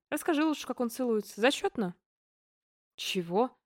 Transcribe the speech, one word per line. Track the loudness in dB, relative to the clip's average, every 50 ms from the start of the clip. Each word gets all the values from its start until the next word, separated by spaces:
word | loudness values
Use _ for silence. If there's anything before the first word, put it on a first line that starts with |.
| _ _
Расскажи | -6 -2 0 2 2 4 4
лучше, | 2 2 -2 -4
как | -8 -4 -2
он | -2 -4
целуется. | -2 -2 0 2 2 0 0 -4 -4 2 2
Зачетно?" | 2 2 2 -2 -2 -2 0 -2 -2 -4 -8 _ _ _ _ _ _ _ _ _ _ _ _ _ _ _ _ _ _ _
"Чего?" | -12 -8 -4 -4 -4 -4 0 2 2 2 0 -2 _ _